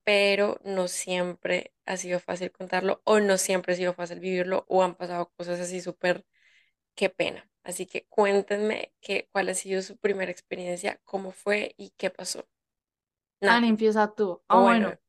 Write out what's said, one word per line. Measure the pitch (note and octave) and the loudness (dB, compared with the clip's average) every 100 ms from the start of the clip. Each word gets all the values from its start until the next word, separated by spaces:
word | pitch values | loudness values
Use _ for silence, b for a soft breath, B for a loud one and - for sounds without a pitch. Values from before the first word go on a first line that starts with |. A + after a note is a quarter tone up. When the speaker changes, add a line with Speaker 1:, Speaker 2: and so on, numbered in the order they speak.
Speaker 1:
pero | - G3+ G3+ G3 G#3 - | 2 4 4 4 2 -2
no | G3 F#3+ F3+ | -4 -2 -2
siempre | - - F3+ F3+ F3 F3+ F3+ - _ - | -4 -4 -2 -2 -4 -4 -4 -4 _ -8
ha | F#3 | -8
sido | F3+ F3+ | -4 -6
fácil | - F3+ F#3 | -4 -8 -8
contarlo, | - F#3 F#3 F#3+ - | -10 -4 -2 0 -2
o | - G#3+ | 2 4
no | G3+ F#3+ | 4 2
siempre | - F#3 F3+ | 2 -2 0
ha | F3+ | -2
sido | F3+ | -2
fácil | F3+ F3 F3 | -4 -8 -8
vivirlo, | F#3 F3+ F3+ F#3+ - | -4 -2 -2 -2 0
o | F#3 | 2
han | F#3 | 2
pasado | F3 F3 F3 E3+ - | -2 -8 -6 -8 -8
cosas | F3 F3 | -8 -6
así | F3+ F3+ | -6 -8
súper, | F3 E3+ F3+ F3+ - _ _ _ _ _ _ | -10 -4 -2 -2 -4 _ _ _ _ _ _
qué | - F#3+ | -2 -2
pena. | - - - - _ | 0 -4 -6 -14 _
Así | - F3+ F3+ | -12 -10 -10
que | - - | -10 -4
cuéntenme | - G3+ G3+ G3 G#3 G#3+ - - _ | 2 4 4 0 -2 -2 -4 -8 _
qué, | - G3 - | -6 -6 -4
cuál | G3 F#3 | -4 -2
ha | |
sido | F#3+ F#3+ F#3+ | -4 -4 -6
su | F#3+ G#3 | -6 -4
primera | G3+ G3 F3+ | -2 -2 -4
experiencia, | F3+ - F#3+ F3+ F3 G3+ - | -8 -10 -10 -8 -6 -6 -8
cómo | _ G3 F#3+ | _ -8 -8
fue | - G3+ G#3 - - | -8 -2 -2 -2 -10
y | G3 - | -20 -6
qué | F#3 | -6
pasó. | - F#3 - - _ _ _ _ _ _ _ _ - | -6 -10 -10 -12 _ _ _ _ _ _ _ _ -2
Speaker 2:
Ani, | G3+ A#3+ | 4 4
Speaker 1:
Nati. | A#3 | 4
Speaker 2:
empieza | G#3+ A3 G#3+ G#3+ | 4 4 4 2
tú. | G#3+ G3+ E3+ - | 0 -4 -4 4
Ah, | G3+ | 6
Speaker 1:
O | |
Speaker 2:
bueno. | G3 A#3 G3 | 8 6 2
Speaker 1:
bueno. | - | -4